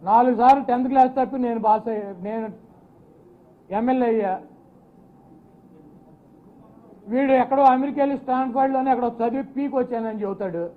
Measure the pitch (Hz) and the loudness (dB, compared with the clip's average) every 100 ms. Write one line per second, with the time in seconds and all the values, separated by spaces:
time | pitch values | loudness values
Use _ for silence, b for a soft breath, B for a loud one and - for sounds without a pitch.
0 | 170 220 254 233 247 277 262 247 254 269 | 4 4 4 4 6 6 4 -2 0 4
1 | 262 262 254 262 247 226 220 214 220 220 | 2 2 -4 -2 -4 -2 0 0 0 -6
2 | 202 185 190 226 220 - - - _ _ | -8 -10 -8 -8 -8 -12 -20 -20 _ _
3 | - - - - _ _ _ 196 240 262 | -20 -20 -20 -20 _ _ _ -4 0 0
4 | 240 226 196 185 - - - _ _ _ | 0 0 -2 -4 -8 -20 -20 _ _ _
5 | - - - - - - - - - - | -20 -20 -20 -20 -20 -20 -20 -20 -20 -20
6 | - - _ - - - - - - - | -20 -20 _ -20 -20 -20 -20 -20 -20 -20
7 | - 233 277 262 247 269 269 254 277 247 | -4 -2 2 2 2 4 4 4 0 -2
8 | 277 277 269 254 262 240 269 269 269 247 | -2 -2 -4 -4 -2 0 0 0 0 0
9 | 240 233 233 262 269 - 285 269 247 240 | -2 -2 -4 -4 -8 -6 -4 -4 -4 -4
10 | 226 214 202 196 196 170 170 | -6 -6 -8 -6 -6 -6 -8